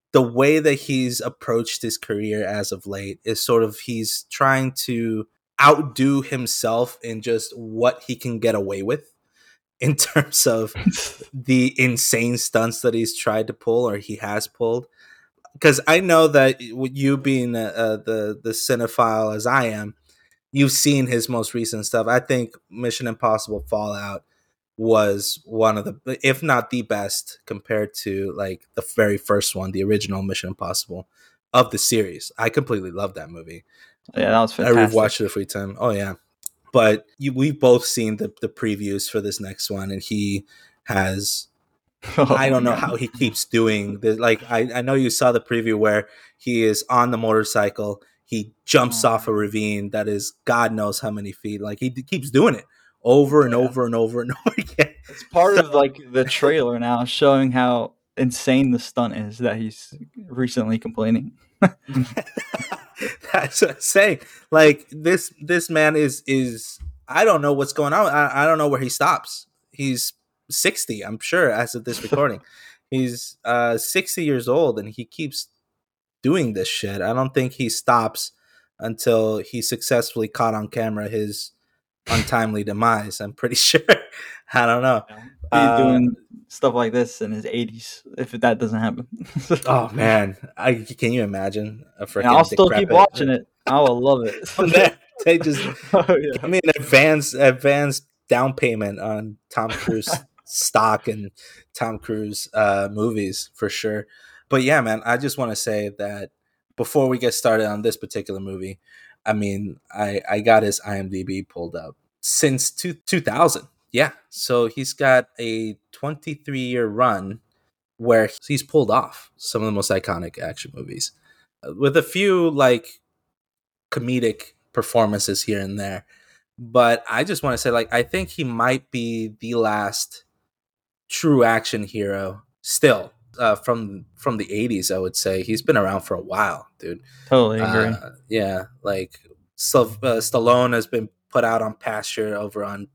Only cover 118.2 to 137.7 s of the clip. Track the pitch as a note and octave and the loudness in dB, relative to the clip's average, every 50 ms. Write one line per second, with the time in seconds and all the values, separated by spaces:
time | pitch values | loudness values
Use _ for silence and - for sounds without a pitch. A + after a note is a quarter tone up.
118.2 | A2 G#2 - - - - D3 C3 - - - D#3 B2 G2+ G#2+ C3 - - - - | 4 2 -2 -8 -6 -4 -4 -4 -2 2 2 2 4 4 2 2 0 -2 -8 -18
119.2 | - _ _ - - - - A2+ A2 A2 G#2 G2 G2 - F#2+ F#2+ - - F#2 E2+ | -20 _ _ -14 -8 -6 -4 -2 -2 -2 -2 -2 0 0 0 -2 -2 -4 -6 -6
120.2 | F2+ - - - - E2 - - - C3+ - - - - - C3+ - - _ _ | -6 -10 -12 -10 -10 -10 -10 -12 -14 -16 -14 -16 -14 -12 -10 -8 -8 -10 _ _
121.2 | _ _ _ _ _ _ _ _ - - D#2 G2+ C#3+ C#3 C#3 E3 - - - F3+ | _ _ _ _ _ _ _ _ -16 -12 -4 0 0 4 4 4 2 2 0 0
122.2 | G3+ G3+ F#3 F3+ E3+ D#3+ D3 C#3 C3+ B2 B2 A2+ - - - _ _ _ _ _ | 2 2 2 4 2 2 2 4 4 4 4 2 0 -8 -20 _ _ _ _ _
123.2 | _ _ _ _ _ _ _ _ _ _ _ _ _ - - - A#2+ B2 B2+ B2 | _ _ _ _ _ _ _ _ _ _ _ _ _ -10 -8 -6 -4 -2 -2 0
124.2 | A#2+ A2 G#2 - - - _ _ _ _ - A#2 G#2+ - - A#2 A2 G#2 G#2 G2+ | 0 0 -2 -4 -10 -20 _ _ _ _ -4 -4 -2 0 2 2 2 2 0 -2
125.2 | - - G2 - - - G#2 G2 G2 F#2+ G2+ G#2 G2+ G2 F#2+ F2+ - _ _ _ | -2 -2 -4 -4 -2 -4 -4 -4 -4 -6 -8 -8 -8 -8 -10 -12 -14 _ _ _
126.2 | _ _ _ _ _ _ _ - A#2+ A2+ A#2 B2 A#2+ A#2 A#2+ - - - A2 A#2+ | _ _ _ _ _ _ _ -20 -8 0 4 4 6 6 4 2 -2 -4 -2 -2
127.2 | D#3 G3 F#3+ - - C#3 A#2+ A2+ - B2+ A#2 A#2 A2+ - A#2+ B2 A#2+ - - F#3+ | -2 -2 -4 -4 -2 -2 -2 -2 0 0 0 0 0 0 0 -2 -2 -2 -4 -6
128.2 | F#3 - - - D3 B2 A#2 A2+ A#2 B2+ C3 C3 - _ - B2 A#2 A#2 A2+ A2+ | -6 -6 -8 -8 -6 -6 -2 0 0 0 0 -2 -4 _ -8 -8 -6 -6 -6 -6
129.2 | A2 G#2+ G#2+ - A2+ A2+ A#2 A#2 A2 G#2+ G#2 G#2 G#2 G2+ G2+ - - - - - | -6 -8 -10 -12 -10 -6 -2 0 0 0 0 -2 -2 -4 -4 -6 -8 -8 -12 -20
130.2 | _ _ _ _ _ _ _ _ _ _ _ _ _ _ _ _ _ - - - | _ _ _ _ _ _ _ _ _ _ _ _ _ _ _ _ _ -12 -6 -2
131.2 | - D#3 C#3+ B2+ A#2 A2+ A2+ A2 - - - G#2+ G#2 G2 - G#2+ G2+ G2+ G2 G2 | 2 4 4 6 6 6 4 2 0 -4 -6 -6 -6 -6 -6 -6 -4 -4 -4 -4
132.2 | G2 F#2+ F#2+ G2+ _ _ _ _ - - - - - C#3 A2+ G2 F2+ - _ _ | -6 -8 -10 -12 _ _ _ _ -8 -6 -4 -2 0 0 0 0 -2 -12 _ _
133.2 | _ _ - - A#2+ A2 G#2 - - B2+ A#2+ A#2 A2 G2 G2 F#2 - _ _ - | _ _ -8 -2 0 0 0 -2 -2 -4 -4 -4 -6 -10 -12 -14 -18 _ _ -8
134.2 | - C#3 A#2 G#2 F#2 E2+ G2 G#2 A#2+ A#2+ A2 F#2 F2 - F#2+ F#2+ F#2 F#2 - - | -6 -6 -4 -6 -6 -6 -4 -4 -2 -2 -2 -4 -4 -4 -4 -4 -4 -4 -4 -4
135.2 | - F#2+ F#2+ F#2+ F#2 G#2 A2 A2 - - C#3+ G#2+ G2 F#2+ G2+ F#2 - - G2 E2+ | -4 -2 -2 -4 -4 -4 -4 -4 0 0 2 2 2 0 -2 -4 -6 -6 -8 -8
136.2 | - - F#2 G2+ G#2 F#2+ D#2+ - - _ _ - - E2 E2+ - _ _ - - | -8 -4 -2 0 0 0 -2 -6 -12 _ _ -14 -12 -12 -12 -12 _ _ -20 -12
137.2 | - - C3+ B2+ A#2 G#2+ A2 A2 A2 A2 | -2 2 4 4 4 4 2 -2 -2 0